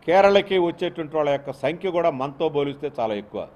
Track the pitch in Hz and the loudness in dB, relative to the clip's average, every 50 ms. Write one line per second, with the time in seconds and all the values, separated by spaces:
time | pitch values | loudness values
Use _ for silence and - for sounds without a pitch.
0 | _ - 165 190 196 202 202 202 190 196 196 190 175 170 160 - 185 175 - - | _ 2 4 6 6 6 6 4 4 4 0 2 2 0 -2 -4 -6 -6 -6 -6
1 | 160 147 143 156 151 147 143 139 139 143 135 - - 131 165 175 180 190 170 175 | -10 -4 -2 -2 0 0 0 -2 -2 -8 -12 -4 -2 -4 -4 -2 -6 -2 -2 2
2 | 170 170 151 127 131 143 139 139 170 156 147 143 143 143 139 139 - 143 139 - | 0 0 0 0 -6 -8 -4 -2 -2 -2 0 0 -2 -2 -4 -6 -8 -8 -4 -4
3 | 120 110 107 104 101 104 - 104 85 78 - | -2 -2 -2 -4 -6 -8 -8 -10 -10 -10 -14